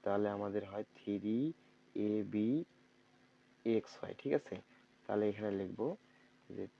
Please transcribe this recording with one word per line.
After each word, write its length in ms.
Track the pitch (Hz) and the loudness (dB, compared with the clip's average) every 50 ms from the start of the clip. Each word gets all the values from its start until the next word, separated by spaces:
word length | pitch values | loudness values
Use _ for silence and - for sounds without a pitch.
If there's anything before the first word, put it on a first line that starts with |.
| - | 2
তাহলে 240 | 101 101 101 104 104 | 2 2 4 2 2
আমাদের 340 | 101 101 104 101 98 104 98 | 0 0 -2 -2 -2 -2 -4
হয় 200 | 95 95 104 107 _ - | -4 -8 -8 -8 _ -12
থ্রি 420 | - - 104 101 98 - 107 110 120 139 160 165 - - - - - - - - | -10 -4 -2 -2 -2 0 0 2 2 0 0 -4 -8 -16 -20 -20 -20 -20 -10 -4
এ 180 | - 104 104 104 107 104 | -2 0 2 2 0 0
বি 240 | 101 104 107 107 113 131 160 175 - - - - _ _ - - _ - - - - _ _ - _ - _ - | 0 0 2 2 2 2 0 -2 -4 -12 -20 -20 _ _ -20 -20 _ -20 -20 -20 -20 _ _ -20 _ -20 _ 0
এক্স 260 | 117 113 110 - - - | 2 2 2 2 -2 -12
হয়, 180 | - - - - | -10 -10 -10 -10
ঠিক 160 | - - 139 143 | -6 -2 0 0
আছে? 220 | 147 - - 95 95 - _ - - - _ - _ | 0 0 -2 -10 -10 -10 _ -20 -20 -20 _ -20 _
তাহলে 220 | - - 104 104 107 | -6 -2 2 2 4
এখানে 240 | 104 98 101 107 104 98 | 2 2 0 -2 -2 0
লিখব 240 | 98 98 90 95 98 110 147 190 - _ - - - - - - - - - | 0 -2 -4 -2 -2 -2 -2 -2 -4 _ -20 -20 -20 -20 -20 -20 -20 -18 -12
যে 160 | - - 98 - _ | -8 -8 -8 -8 _